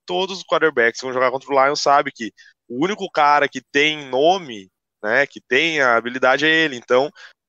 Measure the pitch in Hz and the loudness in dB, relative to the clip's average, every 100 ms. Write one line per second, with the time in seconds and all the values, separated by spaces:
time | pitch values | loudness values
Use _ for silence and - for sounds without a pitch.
0 | - 180 190 185 - 160 156 131 117 - | -8 -6 -4 -8 -4 0 0 2 0 0
1 | 131 127 127 131 - 139 135 147 147 143 | -6 -2 -2 -2 -2 2 2 2 2 2
2 | 143 - 107 - - _ - 123 180 208 | 0 -6 -12 -14 -20 _ -10 -4 -2 -4
3 | 190 - 147 147 139 131 - 139 151 151 | -6 0 2 4 0 -4 -4 0 0 -2
4 | 135 127 156 190 151 107 92 _ _ _ | -4 0 2 0 -4 -14 -16 _ _ _
5 | 104 123 139 107 - 127 165 156 127 117 | -2 0 0 -6 -4 0 0 0 2 2
6 | 117 127 127 139 156 160 156 123 - 123 | -2 -2 0 2 2 2 0 -4 0 0
7 | 147 - - _ | 0 -6 -20 _